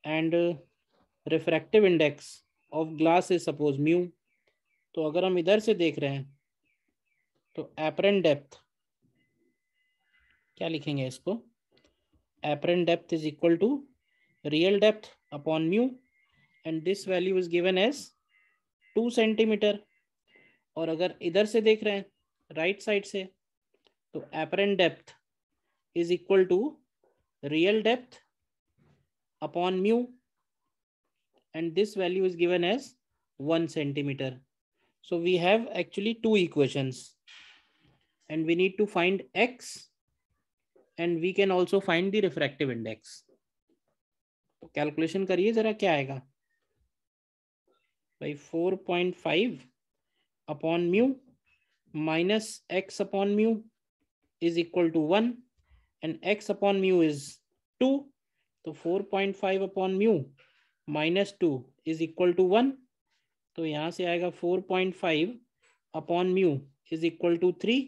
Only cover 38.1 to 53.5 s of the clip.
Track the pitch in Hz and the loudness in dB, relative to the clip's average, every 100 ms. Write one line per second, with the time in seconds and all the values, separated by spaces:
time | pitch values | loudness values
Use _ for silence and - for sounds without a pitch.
38.1 | _ _ 156 160 170 190 190 208 190 175 | _ _ -6 0 2 0 0 -2 2 0
39.1 | 196 - 180 240 - - - - _ _ | 0 -4 -2 -2 -2 -18 -18 -20 _ _
40.1 | _ _ _ _ _ _ _ _ - 170 | _ _ _ _ _ _ _ _ -6 -4
41.1 | 170 175 190 196 180 180 196 196 165 196 | -2 -2 0 2 2 2 0 2 0 2
42.1 | 208 190 156 139 - 139 117 110 110 - | 0 -2 -2 -4 -2 -4 -4 -8 -10 -16
43.1 | - _ _ _ _ _ _ _ _ _ | -20 _ _ _ _ _ _ _ _ _
44.1 | _ _ _ _ _ - - 147 147 160 | _ _ _ _ _ -12 -6 -4 -2 -4
45.1 | 190 190 180 202 226 220 214 196 151 135 | -2 -2 0 2 2 -2 0 0 0 -2
46.1 | 135 - _ _ _ _ _ _ _ _ | -8 -12 _ _ _ _ _ _ _ _
47.1 | _ _ _ _ _ _ _ _ _ _ | _ _ _ _ _ _ _ _ _ _
48.1 | _ 147 147 - 165 175 196 - 175 180 | _ -10 -10 -8 -2 -2 -2 -2 0 0
49.1 | 180 165 156 240 165 - _ _ _ _ | -2 -2 0 0 -4 -16 _ _ _ _
50.1 | _ _ _ - 147 160 170 175 190 254 | _ _ _ -12 -6 -2 0 2 2 2
51.1 | 262 _ _ _ _ _ _ _ 151 156 | 0 _ _ _ _ _ _ _ -6 -2
52.1 | 160 180 214 214 - _ 185 190 - 196 | 0 0 0 -2 -16 _ -6 -6 -8 -4
53.1 | 196 202 208 220 | -2 0 2 2